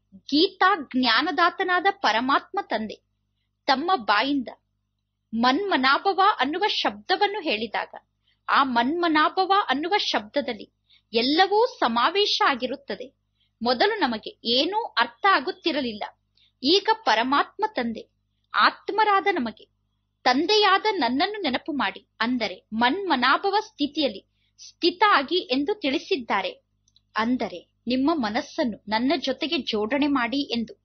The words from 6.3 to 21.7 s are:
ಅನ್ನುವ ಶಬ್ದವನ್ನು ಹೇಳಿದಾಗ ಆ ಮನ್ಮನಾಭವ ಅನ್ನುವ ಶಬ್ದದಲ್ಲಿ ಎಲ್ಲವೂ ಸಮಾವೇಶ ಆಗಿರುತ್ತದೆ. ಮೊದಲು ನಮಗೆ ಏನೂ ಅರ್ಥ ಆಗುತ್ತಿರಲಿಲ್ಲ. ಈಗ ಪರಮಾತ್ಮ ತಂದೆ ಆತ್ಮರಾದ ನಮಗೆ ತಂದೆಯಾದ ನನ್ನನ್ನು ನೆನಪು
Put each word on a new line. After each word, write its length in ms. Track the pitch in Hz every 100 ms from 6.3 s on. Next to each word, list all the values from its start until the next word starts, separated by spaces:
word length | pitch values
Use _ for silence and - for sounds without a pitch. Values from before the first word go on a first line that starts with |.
| 427
ಅನ್ನುವ 240 | 262 339 403
ಶಬ್ದವನ್ನು 720 | 403 277 208 - 370 403 415
ಹೇಳಿದಾಗ 540 | 311 214 220 190 - - - _ _ _ -
ಆ 140 | 208
ಮನ್ಮನಾಭವ 880 | 269 233 240 339 339 302 320 339 370 392 427
ಅನ್ನುವ 240 | 269 330 403
ಶಬ್ದದಲ್ಲಿ 760 | 415 285 208 285 269 214 - _ _ _ _
ಎಲ್ಲವೂ 520 | 220 247 311 381 415 494 -
ಸಮಾವೇಶ 640 | 269 233 262 370 415 - 381
ಆಗಿರುತ್ತದೆ. 760 | 262 240 269 - 202 - _ _ _ _ _
ಮೊದಲು 360 | 226 247 403 427
ನಮಗೆ 400 | 285 220 - -
ಏನೂ 400 | 220 247 339 415
ಅರ್ಥ 420 | 453 - 240 - 403
ಆಗುತ್ತಿರಲಿಲ್ಲ. 760 | 370 269 381 - 277 247 208 - - _ _ _ _
ಈಗ 260 | 254 381 403
ಪರಮಾತ್ಮ 720 | 427 - 220 247 285 370 - 427
ತಂದೆ 420 | 427 240 208 - _ _ _ _
ಆತ್ಮರಾದ 720 | - 233 - - 403 427 392 392
ನಮಗೆ 400 | 349 233 - - _ _ _ _ _
ತಂದೆಯಾದ 600 | 262 254 320 427 415 392 403
ನನ್ನನ್ನು 500 | 392 240 262 381 427
ನೆನಪು 300 | 330 247 -